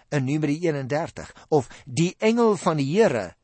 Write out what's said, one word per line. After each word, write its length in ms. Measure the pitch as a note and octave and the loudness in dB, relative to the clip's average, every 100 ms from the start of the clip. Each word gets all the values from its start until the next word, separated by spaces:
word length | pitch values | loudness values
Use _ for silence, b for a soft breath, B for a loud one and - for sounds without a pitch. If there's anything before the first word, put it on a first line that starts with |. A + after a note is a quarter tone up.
| - | -6
in 160 | C#3+ | -4
Numeri 360 | C3 D3+ D3+ D3+ | -2 -2 -2 -2
eenendertig, 720 | F3 C#3+ B2+ D3 E3 - D3+ - B | -2 -2 -4 -6 -6 -10 -18 -16 B
of 200 | D3+ - B | 0 0 B
die 300 | - B2 F3 - | -8 0 0 2
engel 380 | G#3+ A#3 A3+ G3 | 0 4 2 2
van 200 | F3+ D#3 | 0 0
die 220 | C3+ F#3 | 0 2
Here 360 | G#3 A#2+ F2 - | 2 2 -6 -12